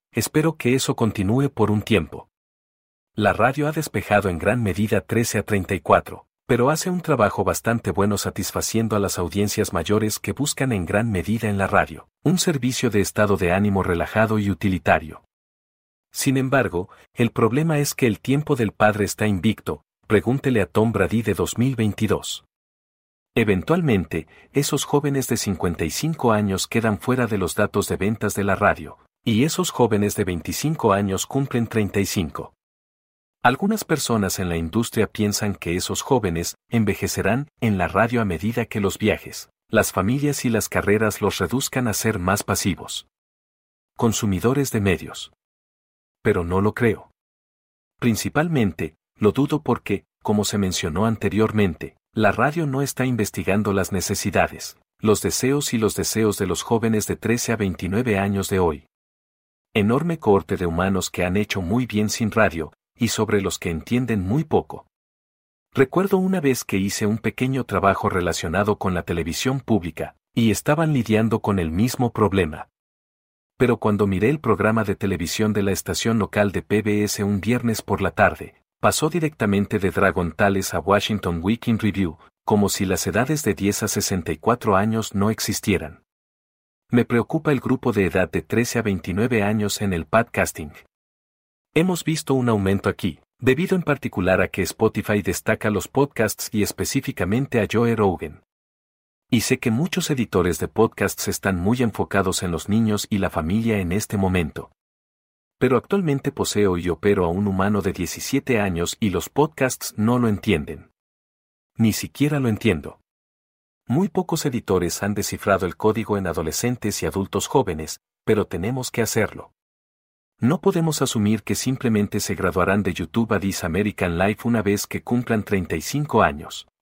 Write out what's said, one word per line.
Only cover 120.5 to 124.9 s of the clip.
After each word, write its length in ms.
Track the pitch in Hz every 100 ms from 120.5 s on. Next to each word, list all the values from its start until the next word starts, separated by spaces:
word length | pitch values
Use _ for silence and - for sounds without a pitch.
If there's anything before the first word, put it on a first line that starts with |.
| -
podemos 400 | 196 175 165 147
asumir 400 | 131 117 104 110
que 120 | -
simplemente 640 | 98 131 135 120 107 101 104
se 140 | -
graduarán 480 | 90 92 90 90 101
de 120 | 95
YouTube 400 | 82 82 113 113
a 60 | 101
This 220 | 98 -
American 540 | 87 85 104 - 92 85
Life 320 | 98 107 120
una 140 | 117
vez 240 | 101 101
que 160 | -